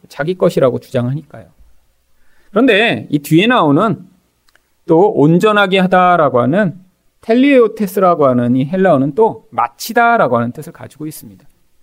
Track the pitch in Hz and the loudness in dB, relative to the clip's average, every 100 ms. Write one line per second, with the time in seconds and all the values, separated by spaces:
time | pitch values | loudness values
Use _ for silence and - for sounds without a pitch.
0 | _ - 151 185 175 175 135 120 - 127 | _ -10 -8 -2 -2 0 -2 -2 -6 -6
1 | 120 147 151 113 82 _ - - _ _ | -4 -8 -12 -20 -20 _ -20 -20 _ _
2 | _ _ _ _ _ 202 262 196 226 120 | _ _ _ _ _ -2 0 2 0 -4
3 | 92 151 147 160 220 247 156 143 214 160 | -4 -6 0 0 2 2 2 0 0 -4
4 | - _ _ _ _ _ _ _ - 165 | -10 _ _ _ _ _ _ _ -2 2
5 | 202 135 147 170 214 208 196 190 180 185 | 2 2 2 2 2 0 0 0 0 2
6 | 180 175 143 120 123 180 196 - _ _ | 2 2 2 0 0 0 -2 -6 _ _
7 | _ _ - 233 285 262 220 214 202 196 | _ _ -2 0 4 4 2 -2 -6 0
8 | 185 165 139 120 120 127 139 185 190 143 | 0 2 2 2 0 -2 -2 -2 0 2
9 | 139 180 220 117 _ 113 117 - - 233 | 0 0 -2 -2 _ -6 -6 -6 -6 0
10 | 233 233 151 117 117 156 156 - 113 - | 0 2 0 0 -4 -8 -16 -18 -20 -14
11 | 151 - 120 92 - _ _ _ | -14 -14 -20 -20 -20 _ _ _